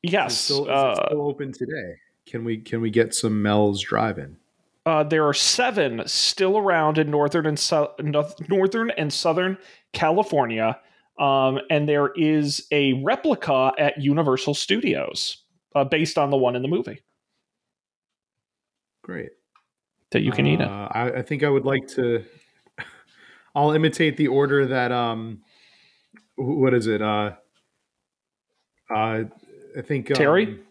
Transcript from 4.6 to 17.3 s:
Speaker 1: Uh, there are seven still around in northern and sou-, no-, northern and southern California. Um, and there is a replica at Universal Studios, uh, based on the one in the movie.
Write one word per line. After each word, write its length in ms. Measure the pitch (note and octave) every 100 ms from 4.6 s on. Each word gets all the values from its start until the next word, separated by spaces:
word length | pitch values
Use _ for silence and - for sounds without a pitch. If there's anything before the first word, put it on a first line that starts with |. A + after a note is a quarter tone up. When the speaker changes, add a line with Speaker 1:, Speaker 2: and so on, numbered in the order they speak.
| _ _ -
Speaker 1:
Uh, 200 | D#3 D3
there 200 | D#3+ D3+
are 80 |
seven 680 | C#3 - - B3 G3+ C#3+ A2+ -
still 520 | - - - F#3 G#3+
around 400 | G3 E3+ D#3 D#3
in 120 | D3+
northern 360 | D3 D3 E3+ D#3
and 120 | D3
sou-, 320 | - D#3+ C#3+ -
no-, 280 | D3+ D3 D3 - D#3
northern 420 | F#3+ F#3+ A3+ A#3
and 220 | - D3+
southern 440 | - E3+ D#3+ F#3 F#3+ - - _
California. 840 | - D#3+ F3 G#3 D3+ A#2+ A2+ A2 A2 _ _ _ -
Um, 400 | C#3+ C3+ C3 C3+ -
and 160 | D#3 D3
there 260 | D3 C#3+ -
is 500 | D#3 D#3 D3 C#3 -
a 220 | D3 C#3 C3
replica 720 | C#3 C#4 D#4+ B3+ - C3 C3 -
at 240 | C#3+ D3
Universal 520 | C#3 D3 D3 C3 -
Studios, 920 | C#3+ - G3+ A#3+ D#2 - - - - _ _ _ C#3+
uh, 80 |
based 340 | C3+ D#3 D#3+ -
on 120 | C#3
the 80 | C#3
one 180 | B2 B2
in 60 |
the 80 | C#3
movie. 320 | F3 - G#2+ _ _ _